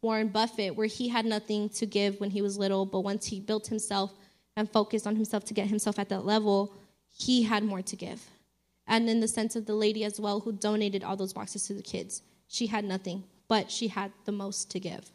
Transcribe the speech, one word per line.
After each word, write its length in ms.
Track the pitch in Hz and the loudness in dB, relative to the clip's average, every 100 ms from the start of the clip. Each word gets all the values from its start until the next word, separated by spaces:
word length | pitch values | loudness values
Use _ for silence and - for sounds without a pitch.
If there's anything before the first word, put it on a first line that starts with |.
Warren 280 | 226 220 220 | 2 2 2
Buffett, 460 | 208 226 - 196 | 2 2 2 -2
where 120 | 170 220 | 0 -2
he 220 | 220 240 | 0 0
had 180 | 233 226 | 2 2
nothing 420 | 214 214 214 208 | 0 0 0 0
to 160 | - 214 | -2 0
give 320 | 202 202 196 | 2 2 0
when 120 | 202 | -2
he 100 | 196 | 0
was 160 | 202 196 | 0 2
little, 300 | 196 196 196 | 2 2 2
but 140 | 190 | 0
once 260 | 196 202 - | 0 -2 -4
he 140 | 196 | -6
built 260 | 202 214 214 | -2 -4 -2
himself 480 | 220 - 196 196 - - _ _ - | -4 -2 -2 -2 -6 -20 _ _ -4
and 140 | 214 | 2
focused 360 | 214 208 220 214 | 2 2 0 0
on 100 | 220 | 0
himself 280 | 214 208 202 | 0 -2 -2
to 80 | |
get 120 | 214 196 | -2 0
himself 320 | 214 208 202 | 0 0 -2
at 100 | 202 | -2
that 160 | 190 | -2
level, 480 | 190 214 214 196 202 - - _ _ | 2 2 4 2 2 -6 -20 _ _
he 320 | - - 254 | -6 4 4
had 200 | 220 214 | 6 2
more 200 | 214 196 | 0 -2
to 140 | 190 196 | -6 -8
give. 340 | 190 226 - - _ _ _ _ - | -10 -10 -16 -20 _ _ _ _ 2
And 220 | 226 233 | 2 4
in 120 | 226 | 4
the 80 | 220 | 2
sense 260 | 233 214 | 0 -2
of 120 | 233 214 | -2 -2
the 80 | |
lady 280 | 214 214 214 | 2 2 2
as 160 | 214 208 | -2 -2
well 220 | 208 208 | -2 0
who 100 | 214 | -2
donated 540 | 202 208 214 208 196 | -2 2 2 2 0
all 100 | - | -4
those 200 | 196 190 | -4 -4
boxes 320 | 190 202 202 - | -6 -8 -6 -6
to 80 | |
the 80 | 202 | -6
kids, 400 | - 226 185 - _ _ _ | -6 -8 -6 -10 _ _ _
she 180 | - 233 | -4 -2
had 160 | 214 | -2
nothing, 400 | 208 190 190 190 190 _ _ | -2 -4 -4 -8 -10 _ _
but 240 | 220 - | 2 2
she 180 | - 226 | -2 -2
had 220 | 190 196 - | -2 -6 -6
the 80 | - | -6
most 380 | 208 196 196 - | -4 -4 -6 -6
to 100 | 185 | -6
give. 320 | 180 - - | -6 -8 -14